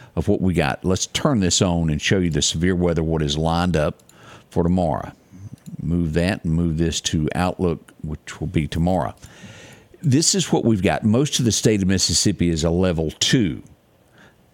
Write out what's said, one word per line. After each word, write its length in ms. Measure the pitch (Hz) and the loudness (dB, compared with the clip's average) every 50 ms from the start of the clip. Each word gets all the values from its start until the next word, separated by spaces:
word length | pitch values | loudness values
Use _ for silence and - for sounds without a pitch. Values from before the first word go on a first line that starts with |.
| - - - | -20 -6 -4
of 120 | 82 - | -2 0
what 120 | - 101 - | 2 2 2
we 140 | - 95 85 | 2 0 2
got. 320 | 85 78 67 55 - - | 2 0 0 -2 -2 -2
Let's 220 | 87 92 - - | -2 -2 -2 -2
turn 320 | - - - - 160 139 110 | -6 -4 -2 0 0 2 2
this 240 | 95 87 - - 107 | 2 2 2 2 2
on 260 | 92 87 85 82 80 | 2 2 0 0 0
and 100 | 76 78 | -2 -2
show 200 | - - 107 95 | 0 0 0 2
you 100 | 90 87 | 2 0
the 140 | 76 73 - | 0 0 -2
severe 320 | - - 80 85 90 95 | -2 -2 0 0 0 2
weather, 260 | 87 87 87 82 80 | 2 0 0 0 0
what 220 | 80 80 80 80 78 | 0 0 0 0 0
is 160 | 73 73 76 | -2 -2 -2
lined 360 | 80 82 82 85 87 92 82 | 0 0 0 0 0 2 2
up 280 | 80 76 82 - - _ - - - - - - - - _ | 2 0 0 -2 -6 _ -20 -20 -20 -20 -20 -20 -20 -18 _
for 100 | - 95 | -2 0
tomorrow. 520 | 85 85 90 92 87 80 65 50 - - - - _ _ - 90 98 104 - - - - - - | 2 2 2 2 2 0 -2 -4 -6 -10 -14 -20 _ _ -20 -20 -18 -18 -18 -18 -18 -16 -12 -8
Move 320 | - 76 85 87 85 82 76 | -4 -2 0 0 0 0 0
that 300 | 85 85 92 104 - - | 0 0 0 -2 -2 -2
and 100 | 85 80 | -2 0
move 240 | 82 87 85 78 | 0 0 0 0
this 240 | 78 85 82 80 - | 0 0 0 -2 -4
to 260 | - - - 82 76 76 - | -4 -4 -2 -2 -2 -2 -2
Outlook, 580 | - 90 92 - - 92 87 80 - - - - - - | -2 -2 -2 -2 -2 -2 -2 -2 -4 -8 -16 -18 -14 -10
which 360 | 78 78 - _ - - - | -10 -10 -10 _ -16 -12 -10
will 80 | 78 | -8
be 200 | 73 90 87 76 | -4 -2 -2 -2
tomorrow. 480 | - - 82 82 87 95 90 65 53 - - - - - - - - - - - - - - - _ - - | -2 -2 -2 0 0 0 0 -2 -4 -8 -12 -18 -20 -20 -20 -20 -20 -20 -20 -20 -20 -20 -20 -20 _ -14 -6
This 320 | - 156 123 147 165 - - | 0 2 2 2 2 2 0
is 160 | 196 160 - | 0 0 0
what 140 | 170 156 - | 0 2 2
we've 180 | 117 113 98 | 2 2 2
got. 220 | 90 95 78 69 - | 2 0 0 2 2
Most 360 | 110 104 120 147 147 - - | 2 2 2 2 0 0 0
of 60 | 131 | 0
the 60 | 113 | 0
state 300 | 98 - - 120 110 104 | 0 2 2 2 2 2
of 60 | 95 90 | 2 2
Mississippi 600 | 98 92 - - 90 - - 107 92 - 90 85 | 2 2 0 0 0 0 0 0 0 0 0 0
is 140 | 82 78 76 | 0 0 0
a 60 | 85 | 0
level 420 | 85 87 95 92 87 80 80 76 | 2 2 2 2 0 0 -2 -4
two. 520 | - - - - - 135 107 82 64 50 - - - - _ _ _ _ _ _ _ - - - _ _ _ _ | -4 -2 0 2 2 2 2 0 -2 -6 -10 -16 -20 -20 _ _ _ _ _ _ _ -20 -20 -20 _ _ _ _